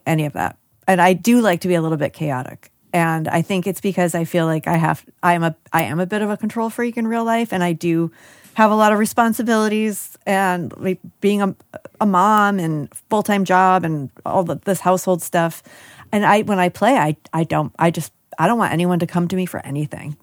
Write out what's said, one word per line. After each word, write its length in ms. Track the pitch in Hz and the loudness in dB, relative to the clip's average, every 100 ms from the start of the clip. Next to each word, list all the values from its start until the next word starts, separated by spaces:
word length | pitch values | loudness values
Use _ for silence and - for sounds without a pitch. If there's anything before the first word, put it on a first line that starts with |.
| - | -2
any 200 | 156 151 | 0 0
of 80 | |
that. 240 | - - - _ _ - | -4 -6 -8 _ _ 0
And 140 | 185 | 4
I 120 | 180 | 4
do 260 | 180 233 240 | 4 4 4
like 200 | 214 175 | 4 0
to 60 | 180 | 0
be 80 | 170 | 0
a 60 | |
little 160 | 160 156 | 0 -2
bit 160 | 147 | -2
chaotic. 580 | - 156 127 - - _ _ _ | -4 -4 -4 -8 -14 _ _ _
And 360 | 175 165 160 156 | 2 2 0 0
I 160 | 165 | -2
think 240 | 165 190 196 | 0 -2 -2
it's 140 | 175 | -4
because 340 | 202 185 175 170 | -4 0 0 -2
I 80 | |
feel 220 | 165 175 160 | -2 0 0
like 200 | 160 160 | 0 0
I 80 | 165 | 0
have, 280 | 160 156 - _ | 0 -2 -8 _
I 120 | 180 | 0
am 100 | 170 | 2
a, 120 | 165 165 _ | 0 -4 _
I 120 | 165 | -4
am 160 | 120 156 | -2 -4
a 80 | 185 | -2
bit 160 | 214 | -2
of 60 | 208 | -2
a 60 | 208 | -4
control 340 | 214 233 226 | -6 -4 -6
freak 260 | 233 240 240 | -4 -6 -4
in 80 | 226 | -4
real 180 | 233 | -2
life, 300 | 226 226 233 | 0 0 0
and 100 | 185 | -2
I 100 | 175 | -2
do 380 | 165 175 165 165 - - - - - | -2 -2 0 -2 -6 -20 -20 -6 2
have 160 | 220 | 4
a 40 | 214 | 4
lot 160 | 214 | 4
of 60 | 214 | 4
responsibilities 1200 | 220 - 226 214 233 220 214 214 220 196 - - - | 0 0 0 0 0 2 2 0 -2 -6 -12 -10 -2
and, 480 | 190 190 180 147 - | 0 0 -2 -6 -6
like, 240 | 190 180 - - | -6 -6 -8 -4
being 200 | - 104 | -2 0
a, 140 | 98 - _ - - - | 0 -4 _ -20 -14 -2
a 40 | 208 | 0
mom 520 | 180 202 214 202 196 | 4 4 4 2 2
and 320 | 160 151 139 - - | -2 -4 -6 -12 -4
full-time 360 | 214 202 202 190 | -2 0 0 2
job 400 | 185 190 185 170 | 4 4 4 0
and 240 | 151 135 - - | -4 -6 -10 -4
all 180 | 190 | -2
the, 120 | 170 139 - | -2 -4 -4
this 140 | 185 | -2
household 420 | 180 185 196 175 | 0 0 0 -2
stuff. 400 | - 175 165 - - - - - - | -2 -2 -2 -4 -18 -20 -20 -20 -6
And 140 | 208 180 | 0 2
I, 160 | 208 | 2
when 160 | 214 190 | 2 0
I 100 | 180 | 0
play, 280 | - 208 269 | 2 2 2
I, 180 | 151 151 - | 2 -2 -6
I 120 | 160 | -4
don't, 280 | 160 156 156 - | -2 -2 -4 -2
I 140 | 170 | -2
just, 200 | 165 - _ _ - | -2 -8 _ _ -2
I 80 | 175 | 0
don't 100 | 233 | 0
want 160 | 180 | 0
anyone 240 | 160 175 175 | 0 0 0
to 80 | 170 | -2
come 200 | 175 175 | -2 -2
to 80 | 185 | -2
me 100 | 180 | -4
for 180 | - | -8
anything. 540 | - 143 151 - 151 147 | -8 -6 -6 -10 -12 -8